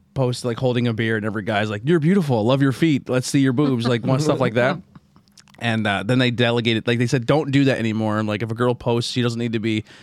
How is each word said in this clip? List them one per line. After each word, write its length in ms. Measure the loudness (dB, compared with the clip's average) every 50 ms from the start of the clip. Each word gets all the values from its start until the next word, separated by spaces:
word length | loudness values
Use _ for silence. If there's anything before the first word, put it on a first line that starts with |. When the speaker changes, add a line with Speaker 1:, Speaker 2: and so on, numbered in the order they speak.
| _ _ -4
Speaker 1:
post, 320 | -2 -2 -2 -2 -4 -4
like, 120 | -6 -4
holding 300 | 0 0 0 0 2 0
a 60 | 0 0
beer, 240 | 0 -2 -2 -2
and 80 | -2 -2
every 160 | -4 -4 -4 -4
guy's 260 | -2 -2 0 0 -2
like, 120 | -4 -4 0
"You're 160 | 2 2 2
beautiful. 420 | 4 4 2 2 2 2 0 2 2
Love 160 | 2 2 4
your 100 | 2 2
feet. 380 | 2 2 2 2 2 0 0 -2
Let's 180 | -2 -2 -2
see 140 | 0 0 2
your 100 | 2 2
boobs." 340 | 2 2 2 2 0 0 0
Like, 200 | -2 -2 -2 0
one 160 | 0 0 0
stuff 180 | 2 0 0 0
like 140 | 0 0 0
that. 240 | 0 0 0 -2 -4 -10
Speaker 2:
<laughs> 40 | _ -20 -20 _ _ _ -20 _ _ _ -20 -20 _ -14 -6 -4
Speaker 1:
And, 220 | -2 -2 0 0
uh, 160 | 0 -2 -2 0
then 140 | 0 0
they 140 | 2 2 0
delegated, 560 | 0 0 0 2 2 0 0 0 0 0 0
like, 100 | 0 0
they 80 | 0 0
said, 220 | 0 0 -2 0
"Don't 240 | 2 0 0 2 2
do 140 | 2 4 4
that 120 | 4 2
anymore." 400 | 0 0 -2 0 0 0 0 0
And, 100 | -2 -2
like, 140 | -2 -2 -4
if 80 | -4 -6
a 60 | -2
girl 180 | -2 0 0 0
posts, 380 | -2 -2 -2 -2 -2 -2 -2
she 100 | -2 -2
doesn't 160 | -2 -2 -2
need 160 | -2 -4 -4 -4
to 60 | -2
be 240 | -2 0 -2 -2 -4 -8 -18 -20